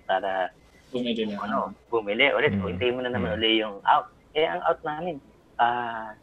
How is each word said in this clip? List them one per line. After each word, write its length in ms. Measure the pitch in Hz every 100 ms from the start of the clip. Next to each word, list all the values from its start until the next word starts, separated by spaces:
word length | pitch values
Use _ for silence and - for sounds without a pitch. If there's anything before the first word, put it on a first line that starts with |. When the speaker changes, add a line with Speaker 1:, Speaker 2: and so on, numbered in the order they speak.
Speaker 1:
para 440 | - 95 98 95 90 - - - -
Speaker 2:
Bumili 320 | 123 120 113
na. 140 | 107 101
Speaker 1:
ano, 200 | 104 135 98 101 -
bumili 420 | 117 101 110 139
ulit. 220 | 113 143
Speaker 3:
Mm. 100 | 101
Speaker 1:
So, 60 | 101
hintayin 300 | 92 123 123
mo 60 |
na 100 | 127
naman 180 | 123 120
Speaker 3:
Mm. 60 | 107
Speaker 1:
uli 120 | 110 110
yung 160 | 107 98
out. 220 | 101 143 - - _
Eh, 100 | 151
ang 160 | 165 170
out 180 | 160 170
namin, 340 | 160 151 175 147 - _ _ -
ah, 540 | 120 120 120 113 110 107